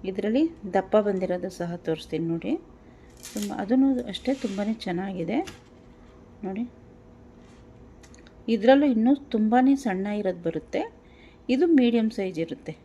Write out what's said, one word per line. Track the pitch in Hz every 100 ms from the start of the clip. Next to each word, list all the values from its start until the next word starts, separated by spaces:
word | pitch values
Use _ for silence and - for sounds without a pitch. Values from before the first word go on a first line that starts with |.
| 185
ಇದರಲ್ಲಿ | 190 208 240 330 - 196
ದಪ್ಪ | 196 185 214
ಬಂದಿರೋದು | 208 190 185 180 185
ಸಹ | 185 175 170
ತೋರಿಸ್ತೀನಿ | - 160 - 160 165
ನೋಡಿ. | 165 190 330 - - - - - - -
ತುಂಬ, | 214 208
ಅದೂ | - 196 262 269 247 226
ಅಷ್ಟೇ | 185 -
ತುಂಬಾ | 269 220 196 202
ಚೆನ್ನಾಗಿದೆ | 220 - 175 196 185 165 240 392 - - - - - - - - -
ನೋಡಿ. | 180 190 240 - - - - - - - - - - - - - - - - - -
ಇದರಲ್ಲೂ | 226 220 277 294
ಇನ್ನೂ | 220 233 285
ತುಂಬಾ | - 226 214 240 254 277
ಸಣ್ಣ | 240 185 202
ಇರೋದು | 208 196 175
ಬರುತ್ತೆ. | 170 160 - - 440 - - - - - -
ಇದು | 254 339
ಮೀಡಿಯಮ್ | 302 240 233 220
ಸೈಜ್ | 214 190 165
ಇರುತ್ತೆ. | 165 - - 156